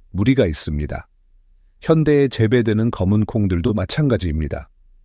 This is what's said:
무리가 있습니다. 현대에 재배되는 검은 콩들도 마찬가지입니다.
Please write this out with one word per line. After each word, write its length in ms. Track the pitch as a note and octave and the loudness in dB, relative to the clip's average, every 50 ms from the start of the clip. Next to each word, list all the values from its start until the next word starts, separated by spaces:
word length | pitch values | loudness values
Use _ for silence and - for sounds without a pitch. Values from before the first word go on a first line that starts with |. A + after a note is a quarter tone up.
| _ _ | _ _
무리가 340 | - F2+ G#2 B2 C3+ C3 A2+ | -4 -2 0 2 2 2 2
있습니다. 640 | F2 D2+ - - - D2+ D2 D2 D2 - - - _ _ _ _ _ _ _ _ _ _ _ _ _ _ _ | 0 0 -4 -6 -6 -4 -6 -6 -6 -8 -12 -14 _ _ _ _ _ _ _ _ _ _ _ _ _ _ _
현대에 460 | - - E3 D#3+ D3+ D3+ D3 C#3+ C#3 | 0 0 2 2 4 4 4 4 2
재배되는 640 | C3 - - A2+ A2 B2 B2 A2+ A2+ G#2 G#2+ A2+ A#2+ | 2 0 0 0 2 2 2 2 2 0 0 0 -2
검은 360 | A2 - F#2+ F#2 G#2 G#2 G#2+ | -2 0 0 2 2 2 0
콩들도 480 | - - A2 G2+ F#2 F#2 F2 E2+ A#2+ G#2 | 0 -2 -2 0 0 0 0 0 0 -2
마찬가지입니다. 960 | G#2+ F2+ - - - D3+ C#3 A2+ G2+ F#2 E2+ D2 D#2 D2+ C#2 - - - _ _ _ _ _ _ _ | -2 -4 -4 -2 -2 0 0 0 0 -2 -2 -2 -2 -4 -4 -6 -10 -12 _ _ _ _ _ _ _